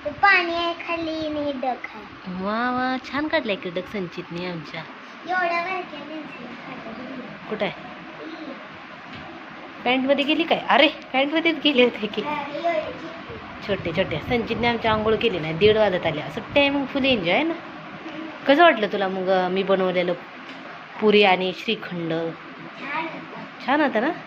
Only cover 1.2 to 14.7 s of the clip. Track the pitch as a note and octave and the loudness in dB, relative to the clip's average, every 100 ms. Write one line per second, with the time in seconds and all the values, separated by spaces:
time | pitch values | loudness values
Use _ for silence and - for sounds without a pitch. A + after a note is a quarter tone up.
1.2 | D#4 D4+ D4 C4 B3+ A#3+ - A3 - - | -2 -2 -2 -2 -2 -2 -8 -12 -14 -12
2.2 | F#3+ F3+ F#3+ A3 B3 B3 B3+ B3+ - C4+ | -8 -4 -2 0 0 0 0 -2 -4 -4
3.2 | D4+ D#4+ A3+ F#3+ F#3 F3 F3+ G#3+ F3 - | 0 0 0 -4 -2 -6 -6 -6 -6 -8
4.2 | F3 E3+ F3+ F3 D3+ E3 D#3 - - - | -8 -6 -6 -8 -10 -12 -12 -16 -16 -14
5.2 | - F#4 F4 E4+ F4 F#4 - D4 C#4+ D#4 | -2 0 2 0 -2 -6 -6 -12 -10 -12
6.2 | C#4 - A#3+ A#3+ - C4 A3+ A3+ C4 C4 | -12 -12 -12 -12 -12 -12 -12 -12 -10 -12
7.2 | A#3+ - - G#3 G3 - - - - - | -12 -14 -8 -4 -4 -4 -14 -14 -16 -14
8.2 | D#4 D#4+ D4+ A#3+ - - - - - - | -14 -12 -12 -12 -14 -16 -16 -16 -16 -14
9.2 | - - - - - - A#3+ C4 C4 C#4 | -14 -14 -16 -16 -16 -6 0 2 4 2
10.2 | C#4 D#4 E4 A3 - A3 D#4 - - C4 | 4 2 2 0 6 6 6 4 -4 0
11.2 | C#4+ D#4+ E4 D#4 D4 B3 A#3+ A3 G#3 - | 2 2 2 2 2 6 4 4 -4 -4
12.2 | C#4+ D4 C#4+ D4 E4+ D#4+ - - - - | -4 -4 -6 -4 -2 -2 -4 -10 -12 -12
13.2 | - - - - - F#3+ F3 E3 E3+ D#3 | -12 -12 -12 -12 -4 -2 -2 0 0 -2
14.2 | - A#3+ G3+ A3 A#3+ | 0 0 0 0 2